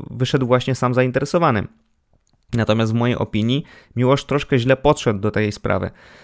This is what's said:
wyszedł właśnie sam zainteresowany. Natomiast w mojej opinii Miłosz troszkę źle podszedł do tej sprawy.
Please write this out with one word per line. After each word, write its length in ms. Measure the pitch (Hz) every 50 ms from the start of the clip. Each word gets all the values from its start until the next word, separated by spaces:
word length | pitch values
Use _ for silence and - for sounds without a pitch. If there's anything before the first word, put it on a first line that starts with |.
| - -
wyszedł 360 | 123 120 131 127 - 139 131 117
właśnie 280 | 123 127 - 135 131
sam 180 | - 131 123 123
zainteresowany. 760 | 123 131 127 123 139 131 - - 175 170 151 117 101 - - - _ _ _ _ _ _ _ _ _ _ _ _ _ _ _ -
Natomiast 380 | 117 107 107 107 113 113 110
w 40 | 110
mojej 200 | 117 120 123 117
opinii 480 | - 104 - - 107 107 117 127 143 - - - - - _ -
Miłosz 300 | 120 127 127 139 135 -
troszkę 340 | - 135 147 - - 143 127
źle 180 | 117 131 131 131
podszedł 420 | - 143 151 - - 123 107 95
do 120 | 101 107
tej 200 | - 107 107 104
sprawy. 400 | 104 - - 104 95 95 95 92 - - - - - -